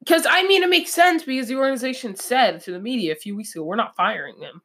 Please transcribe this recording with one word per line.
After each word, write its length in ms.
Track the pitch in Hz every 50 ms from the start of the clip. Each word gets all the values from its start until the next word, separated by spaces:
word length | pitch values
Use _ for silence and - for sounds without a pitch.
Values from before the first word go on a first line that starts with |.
| -
'cause, 200 | - 330 330 - 349
I 180 | 302 359 370
mean, 160 | 381 392 370 359
it 60 | 359
makes 240 | 370 339 - - -
sense 320 | 339 339 359 339 320 320
because 240 | 269 262 262 254 214
the 80 | 262
organization 580 | 269 269 269 269 247 240 262 254 254 - 226 190
said 460 | - - - 247 262 254 196 165 160
to 100 | - -
the 80 | 180 180
media 340 | 196 233 262 240 196 156 156
a 40 |
few 180 | - - 208 202
weeks 200 | 208 214 - -
ago, 100 | 170 156
"We're 100 | 156 190
not 220 | 226 214 - -
firing 420 | - 175 208 220 165 143 139 - -
him." 220 | 151 143 - 175 _